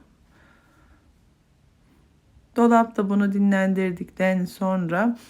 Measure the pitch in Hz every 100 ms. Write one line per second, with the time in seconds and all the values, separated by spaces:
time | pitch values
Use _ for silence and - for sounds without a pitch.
0 | - _ _ _ _ _ _ _ _ _
1 | _ _ _ _ _ _ _ _ _ _
2 | _ _ _ _ _ - 233 233 233 -
3 | 202 202 202 202 202 196 190 190 190 180
4 | 180 - 190 185 180 - 190 190 170 175
5 | 233 233 -